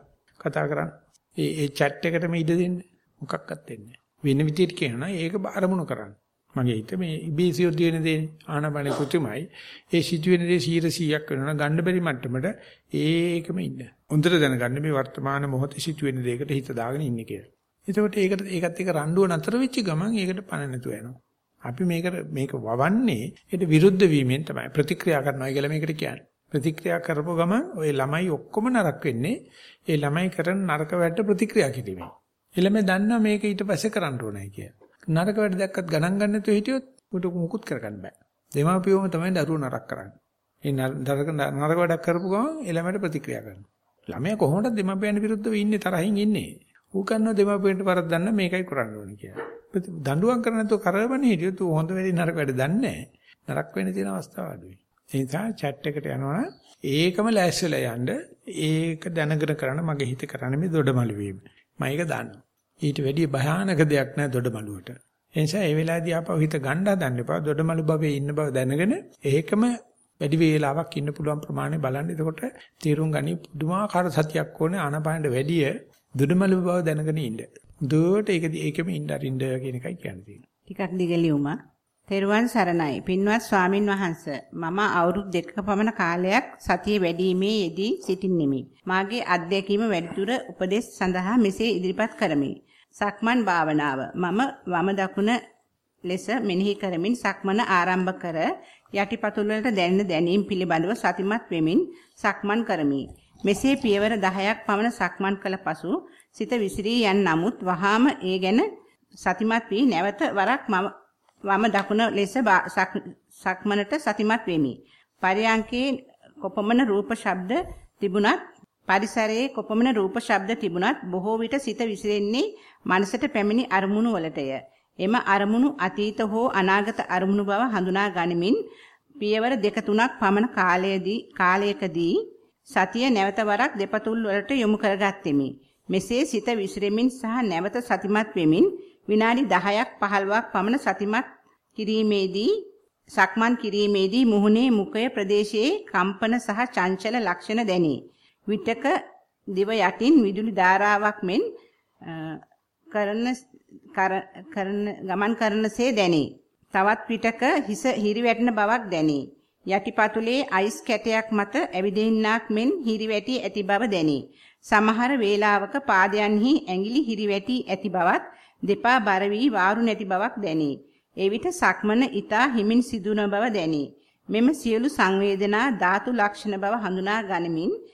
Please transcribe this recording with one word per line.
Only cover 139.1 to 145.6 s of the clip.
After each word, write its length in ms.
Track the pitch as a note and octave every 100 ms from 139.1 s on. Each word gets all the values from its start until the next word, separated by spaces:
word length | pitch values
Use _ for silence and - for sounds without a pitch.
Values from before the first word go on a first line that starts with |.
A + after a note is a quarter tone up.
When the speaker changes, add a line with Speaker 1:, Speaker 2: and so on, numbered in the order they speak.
| G#3+ A3+ A#3+
Speaker 2:
දහයක් 460 | A#3+ F3+ G3 G#3 C4 -
පහළොවක් 500 | G3+ G3+ G3 G#3+ A3+
පමණ 300 | G3+ G3 C4+
සතිමත් 480 | A3+ F#3+ G#3 A3 - - _ _ _ -
කිරීමේදී, 760 | G#3+ A3 G#3+ G3+ F#3+ F#3+ A#3+ G#4+ - - _ _ -
සක්මන් 440 | - F#3+ A3 A3+ A#3+
කිරීමේදී 680 | G#3+ G3+ G#3 G3+ F#3+ A#3
මුහුණේ 440 | B3 G#3 G#3 G#3+ C4
මුඛය 340 | A3 F#3+ G#3+ B3+
ප්‍රදේශයේ 640 | A#3+ G3 G#3 G#3 G#3+